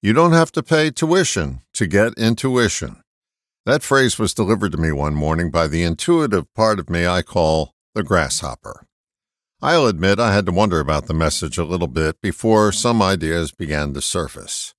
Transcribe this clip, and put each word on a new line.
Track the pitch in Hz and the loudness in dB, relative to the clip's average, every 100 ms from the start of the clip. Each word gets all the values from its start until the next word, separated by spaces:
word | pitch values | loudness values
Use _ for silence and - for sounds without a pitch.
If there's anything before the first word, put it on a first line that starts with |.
You | 101 | 2
don't | 120 170 | 4 6
have | 165 165 | 4 2
to | - | -2
pay | - 160 156 | 0 0 0
tuition | - 160 180 170 - 73 64 _ | -2 0 2 0 -2 -6 -8 _
to | - 87 | -6 0
get | 95 113 - | 2 2 2
intuition. | 113 113 135 127 113 - - - _ _ _ _ _ _ - | 0 0 0 2 0 0 -8 -14 _ _ _ _ _ _ 0
That | 143 | 0
phrase | - 139 131 - | 2 2 2 0
was | 104 | -4
delivered | - 98 107 101 | -2 0 0 0
to | 78 | -2
me | 80 | -2
one | 71 73 | 0 -2
morning | 76 76 80 87 | -2 0 0 0
by | 76 80 | 0 0
the | 80 | 0
intuitive | 85 82 - 170 147 101 76 | -2 -2 0 2 2 0 -2
part | - 110 107 | -2 0 0
of | 80 | -2
me | 85 87 | -2 0
I | 90 | -2
call | 85 98 80 80 76 _ _ | -2 0 2 2 -2 _ _
the | - | -8
grasshopper. | - 92 76 - 80 60 - - _ _ _ _ _ _ _ _ | 0 0 0 -4 -8 -10 -16 -18 _ _ _ _ _ _ _ _
I'll | 135 170 127 | 0 2 2
admit | 87 92 98 | 2 0 2
I | 117 | 2
had | 101 95 | 2 2
to | |
wonder | 90 104 85 | 2 2 2
about | 71 76 67 | 0 -2 -2
the | |
message | 78 80 - 80 80 | 0 0 -2 -6 -6
a | 78 | -4
little | 87 82 | -2 -4
bit | 64 78 80 | -2 -2 -2
before | 101 - 113 110 107 | -6 -4 2 4 4
some | 92 120 117 | 2 0 2
ideas | 95 95 78 85 80 | 2 0 -2 -2 -4
began | - 80 76 73 | -8 -6 -4 -4
to | 69 | -6
surface. | - 92 76 - - - - | -6 -4 -6 -10 -12 -12 -12